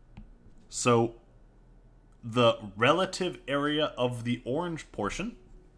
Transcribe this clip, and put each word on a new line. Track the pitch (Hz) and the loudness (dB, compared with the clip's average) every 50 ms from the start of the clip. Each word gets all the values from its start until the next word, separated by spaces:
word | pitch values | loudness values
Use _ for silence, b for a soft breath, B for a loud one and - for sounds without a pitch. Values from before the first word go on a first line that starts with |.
| - - - - - - - - - - - - - - | -20 -20 -20 -20 -20 -20 -20 -20 -20 -20 -20 -20 -20 -12
So | - - - 123 120 117 117 113 - - - _ - - - - - - - - - - - - _ _ _ _ - - | -6 -2 2 4 4 4 4 2 -2 -10 -20 _ -20 -20 -20 -20 -20 -20 -20 -20 -20 -20 -20 -20 _ _ _ _ -20 -18
the | - 117 107 123 120 113 110 - 107 101 92 | -12 -4 2 4 6 6 4 2 -2 -10 -2
relative | 101 117 135 160 180 190 185 - - 185 175 - - - | 2 4 4 4 4 2 -2 -2 -4 -4 -4 -6 -8 -8
area | 131 139 143 143 147 147 151 151 - - | -4 -2 -2 0 0 0 0 -2 -2 -2
of | - - 123 120 117 113 | -2 -2 -2 -2 -2 -2
the | 120 120 120 - | -2 -4 -2 -2
orange | 110 131 160 175 175 165 143 - - | -4 -4 -2 -4 -4 -6 -8 -12 -12
portion, | - - 104 98 - - 196 240 - - - - - - - - _ | -8 -4 -4 -4 -4 -4 -6 -8 -8 -12 -20 -20 -20 -20 -20 -20 _